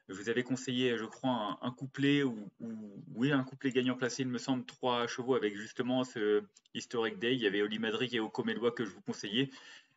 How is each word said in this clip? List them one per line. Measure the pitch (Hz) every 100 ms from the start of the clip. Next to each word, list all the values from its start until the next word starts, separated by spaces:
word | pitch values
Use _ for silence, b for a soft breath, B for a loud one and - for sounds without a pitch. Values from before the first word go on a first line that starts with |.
| b
Je |
vous | 95 104
avais | 117
conseillé, | 127 127 - 123 127 117
je |
crois, | 107 - 131
un, | 120 104 - 127
un |
couplet | 131 135 - 139 143
ou, | 139 110 101 -
ou, | 117 110 104 98 -
oui, | 113 135
un | 139
couplet | 131 135 135
gagnant | 123 127 127
placé, | 123 -
il | 127
me | 120
semble, | - 127 117
trois | - 131 120 120
chevaux | - 123 123
avec | 107 101
justement | 107 - 123 127 127
ce | 117 104 104 104 _ _
Historic | 110 - 120 113 104
Day. | 117 131
Il |
y | 107
avait | 101
Oli | 104 107
Madrid | 110 110 123
et | 117
Okomelwa | 107 - 113 107 117
que | 117 110
je |
vous | -
conseillais. | - 113 107 110 135 B B B B